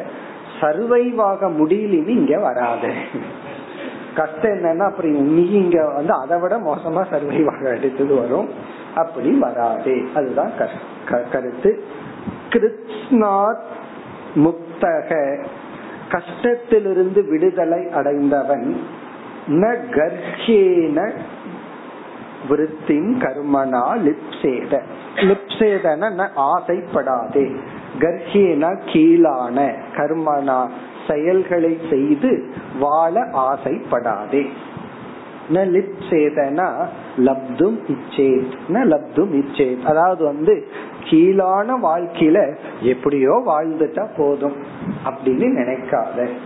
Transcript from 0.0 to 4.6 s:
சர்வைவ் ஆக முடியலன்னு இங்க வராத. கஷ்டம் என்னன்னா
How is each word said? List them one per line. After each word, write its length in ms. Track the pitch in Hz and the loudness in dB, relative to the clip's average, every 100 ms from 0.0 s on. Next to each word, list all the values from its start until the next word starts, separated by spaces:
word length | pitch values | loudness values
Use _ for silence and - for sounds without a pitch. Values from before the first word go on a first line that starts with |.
| - - - - - | -10 -14 -14 -16 -14
சர்வைவ் 640 | - 151 160 233 240 247 220 | -4 -2 0 2 2 2 2
ஆக 280 | 202 196 190 | 0 2 0
முடியலன்னு 640 | 156 156 202 214 170 165 | 2 2 2 2 0 2
இங்க 240 | 233 139 147 | 2 2 2
வராத. 540 | 170 123 120 117 - - - 131 - - - - - - - - - | 0 0 -2 -2 -4 -6 -8 -8 -10 -12 -14 -14 -14 -12 -12 -12 -8
கஷ்டம் 400 | - 156 156 214 | -4 -4 0 -2
என்னன்னா 320 | 190 | 0